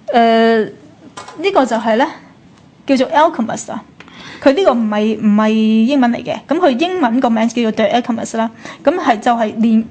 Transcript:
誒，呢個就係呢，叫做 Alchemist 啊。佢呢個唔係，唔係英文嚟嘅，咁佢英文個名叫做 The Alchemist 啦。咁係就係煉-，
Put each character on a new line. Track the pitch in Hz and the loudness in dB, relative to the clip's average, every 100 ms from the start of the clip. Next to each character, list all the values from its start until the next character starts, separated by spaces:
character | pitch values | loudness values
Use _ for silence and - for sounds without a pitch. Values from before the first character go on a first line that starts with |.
| - | -2
誒， | 240 226 226 226 226 196 - - _ - - - - | 2 4 4 2 2 -2 -8 -20 _ -20 -20 -18 -6
呢 | 381 | 0
個 | 381 262 | 0 0
就 | 220 | -2
係 | 220 220 | 0 0
呢， | 302 - - - - - - _ - | -2 -6 -20 -20 -20 -20 -20 _ -2
叫 | 262 | 0
做 | 247 | 2
Alchemist | 285 330 330 220 214 - | 2 2 0 -6 -6 -10
啊。 | - - - - - - - | -12 -14 -20 -20 -20 -20 0
佢 | 285 | 0
呢 | 277 | 2
個 | 370 | 2
唔 | 240 214 | 0 -2
係， | 208 214 214 | 0 -2 0
唔 | 214 208 | 2 2
係 | 220 | 2
英 | 220 220 220 226 285 | 2 2 2 2 2
文 | 240 | 0
嚟 | 233 | -2
嘅， | 247 214 - | -6 -10 -4
咁 | 320 | 0
佢 | 349 247 | 0 0
英 | 339 370 | -2 0
文 | 247 240 | 0 0
個 | 254 | 0
名 | 226 226 | 0 0
叫 | 240 | 0
做 | 226 | -2
The | 220 | 0
Alchemist | 214 240 240 226 202 220 | 0 0 -2 -6 -6 -4
啦。 | 196 - - - | -4 -6 -20 -2
咁 | 277 359 | -2 0
係 | 311 220 | -2 0
就 | 247 | 0
係 | 233 220 | 0 -2
煉-， | 226 226 220 226 | 0 2 2 0